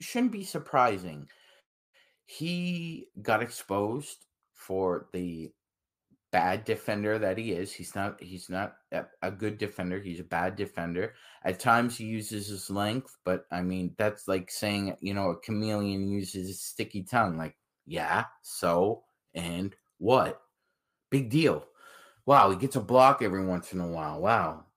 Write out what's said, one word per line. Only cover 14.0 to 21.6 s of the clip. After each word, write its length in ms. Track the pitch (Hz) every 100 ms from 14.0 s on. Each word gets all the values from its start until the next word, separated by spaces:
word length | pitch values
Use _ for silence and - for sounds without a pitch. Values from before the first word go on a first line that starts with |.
| 107 104 -
like 200 | 95 90
saying, 480 | - 107 101 98 -
you 120 | 95
know, 180 | 101 98
a 100 | 85
chameleon 680 | - 107 110 104 101 98 98
uses 380 | 101 95 98 92
his 160 | 95
sticky 400 | - - 113 104
tongue. 340 | 90 123 107 80
Like, 200 | 78 - _ _
"Yeah, 420 | - - 78 90 - -
so, 600 | - - 90 85 98 113 - _ _
and 400 | 80 85 85 95 - _ -
what?" 420 | 95 127 - - _ _ _ _ _ _ _
Big 200 | 139 127
deal. 360 | 135 156 78